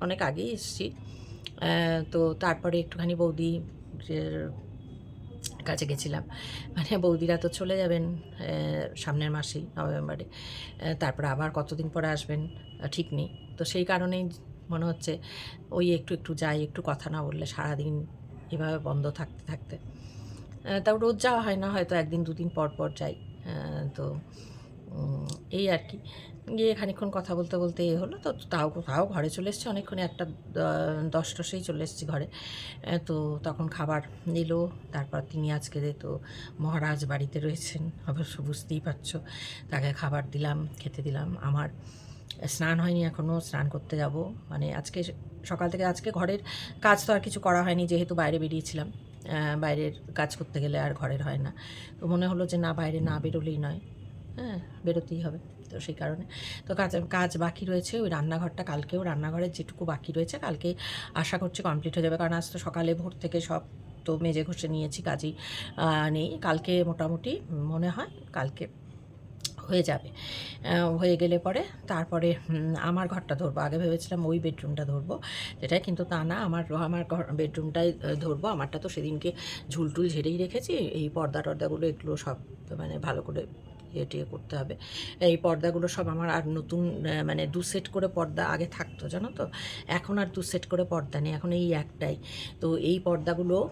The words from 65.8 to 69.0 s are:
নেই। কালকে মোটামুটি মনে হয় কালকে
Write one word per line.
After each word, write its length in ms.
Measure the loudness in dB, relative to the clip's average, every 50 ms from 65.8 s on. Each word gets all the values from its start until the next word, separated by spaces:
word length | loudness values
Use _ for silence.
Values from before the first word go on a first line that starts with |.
| 4 6 6 6 4 4
নেই। 300 | 4 2 2 0 -2 -2
কালকে 440 | 2 2 2 2 4 4 6 6 6
মোটামুটি 560 | 4 4 2 2 0 0 0 0 -2 -2 -2 -4 -4
মনে 380 | -2 -2 0 0 2 2 2 2
হয় 200 | 2 0 -4 -6 -8 -14 -14 -6
কালকে 340 | -2 -2 -2 -2 -2 -6 -8 -10 -10 -14 -18 -16 -16 -16